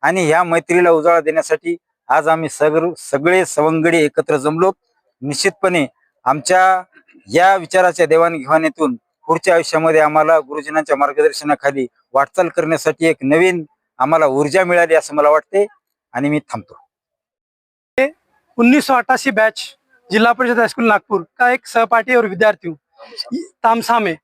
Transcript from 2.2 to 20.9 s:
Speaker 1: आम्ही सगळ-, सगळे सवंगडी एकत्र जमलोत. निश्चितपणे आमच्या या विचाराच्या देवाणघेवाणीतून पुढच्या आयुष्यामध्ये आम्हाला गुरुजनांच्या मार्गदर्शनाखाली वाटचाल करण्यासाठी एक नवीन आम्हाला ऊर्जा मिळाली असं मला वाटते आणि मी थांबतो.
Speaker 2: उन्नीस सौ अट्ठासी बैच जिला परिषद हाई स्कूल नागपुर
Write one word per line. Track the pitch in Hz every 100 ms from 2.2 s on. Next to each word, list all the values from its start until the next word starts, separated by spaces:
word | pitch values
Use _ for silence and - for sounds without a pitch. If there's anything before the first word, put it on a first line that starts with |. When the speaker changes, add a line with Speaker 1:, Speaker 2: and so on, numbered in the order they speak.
| 151
Speaker 1:
आम्ही | 160 156
सगळ-, | - 151 156 170 165
सगळे | - 143 151 180 170
सवंगडी | - 151 160 160 170
एकत्र | 151 - 156 156
जमलोत. | 139 160 185 - _ _ _ _
निश्चितपणे | 135 139 - - 190 180 135 _ _ _
आमच्या | - 143 139 185 185 185 180 _ _ _ -
या | 123 185 196
विचाराच्या | 160 185 180 165 160
देवाणघेवाणीतून | 160 170 165 131 156 160 143 151 120 _ _ -
पुढच्या | 165 -
आयुष्यामध्ये | 170 160 160 160 156
आम्हाला | 151 151 156 160
गुरुजनांच्या | 135 147 143 156 151 139
मार्गदर्शनाखाली | 143 139 151 143 147 147 139 139 127 _ _
वाटचाल | 131 139 - 175
करण्यासाठी | 170 160 160 - 156 165
एक | 160
नवीन | 131 156 185 180 156 _ _ _
आम्हाला | 135 160 151
ऊर्जा | 135 147 165
मिळाली | 185 175 170 160
असं | - 147
मला | 147
वाटते | 151 - 196 202 _ _ _ _
आणि | 123 143
मी | 151
थांबतो. | 151 117 101 - _ _ _ _ _ _ _ _ _ _ _ - 269 320 _ _ _ -
Speaker 2:
उन्नीस | 233 285 -
सौ |
अट्ठासी | 262 233 262 277
बैच | 208 220 220 - - _ _ _
जिला | 208 233
परिषद | 240 254 233
हाई | 233
स्कूल | -
नागपुर | 233